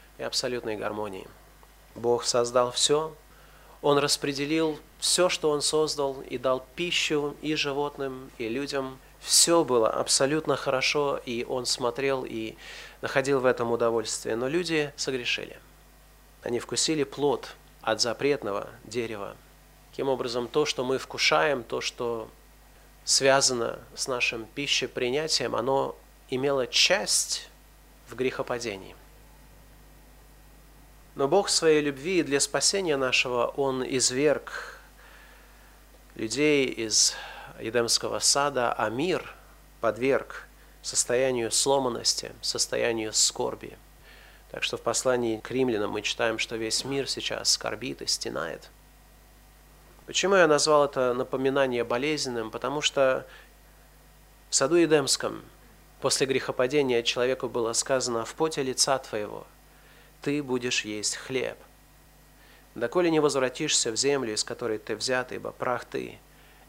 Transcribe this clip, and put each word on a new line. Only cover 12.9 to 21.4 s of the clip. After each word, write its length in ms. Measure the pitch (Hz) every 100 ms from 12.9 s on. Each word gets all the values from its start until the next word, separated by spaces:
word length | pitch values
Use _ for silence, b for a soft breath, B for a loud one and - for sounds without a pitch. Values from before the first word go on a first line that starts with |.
| B
находил 380 | 131 139 135 139
в 60 | 127
этом 260 | 120 120
удовольствие. 640 | 117 117 113 110 - 117 113
Но 120 | 127
люди 460 | 165 165 160 147 -
согрешили. 640 | - 131 117 - - - - - - - - - - -
Они 180 | - 117
вкусили 440 | - 120 - 156
плод 520 | 135 - 143 117 - - - -
от 200 | - 110
запретного 680 | 120 107 139 143 110 101 - -
дерева. 520 | - 117 113 107 101 - - - - - -
Таким 180 | - 135
образом, 380 | 123 127 120 120
то, 180 | 151 147
что 180 | -
мы 140 | 127 131
вкушаем, 680 | - 123 - 151